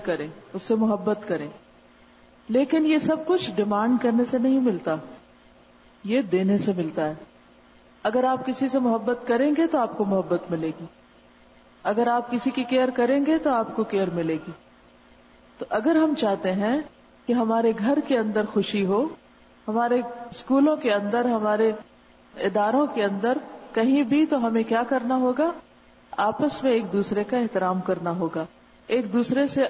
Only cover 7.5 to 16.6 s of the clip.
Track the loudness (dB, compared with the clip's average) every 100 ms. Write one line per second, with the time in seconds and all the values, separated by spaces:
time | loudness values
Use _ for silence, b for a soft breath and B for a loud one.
7.5 | -20 -20 -20 -20 -6 -2 2 0 0 -4
8.5 | -2 0 2 2 0 0 -4 0 2 2
9.5 | 2 2 0 -2 -2 0 0 0 -2 -2
10.5 | -4 -4 -8 -14 -18 _ -20 -20 _ -20
11.5 | -20 -20 -8 -2 0 2 0 0 -2 -2
12.5 | -2 0 2 2 2 2 2 2 2 2
13.5 | 0 0 -4 -2 0 0 -2 -2 -4 -6
14.5 | -16 -20 -20 -20 -20 -20 -20 -20 -20 -20
15.5 | -14 -4 -2 2 2 2 2 0 0 -2
16.5 | 0